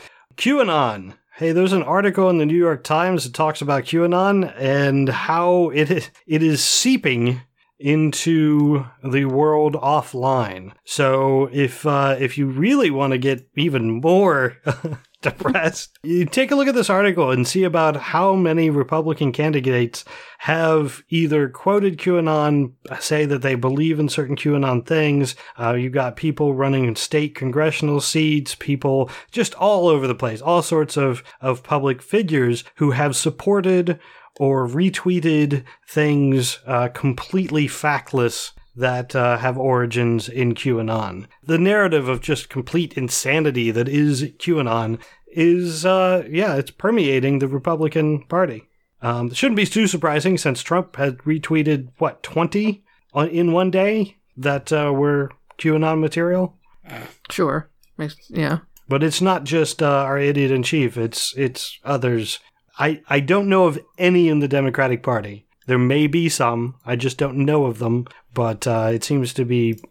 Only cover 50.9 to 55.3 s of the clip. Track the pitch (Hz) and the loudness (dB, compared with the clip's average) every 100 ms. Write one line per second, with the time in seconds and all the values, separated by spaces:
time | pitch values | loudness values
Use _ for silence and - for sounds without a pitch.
50.9 | - 139 127 151 156 156 156 151 143 127 | -4 -4 -2 -4 -4 0 0 0 -2 -4
51.9 | - 156 - - 160 170 202 214 202 _ | -4 -4 -4 -6 -2 0 0 -2 -4 _
52.9 | _ _ 143 165 170 175 170 185 190 202 | _ _ -2 -2 0 2 2 2 2 0
53.9 | 220 202 - _ 127 139 139 - 156 147 | 0 -4 -8 _ -6 -4 -2 -2 0 0
54.9 | 139 147 143 139 | 2 2 0 -2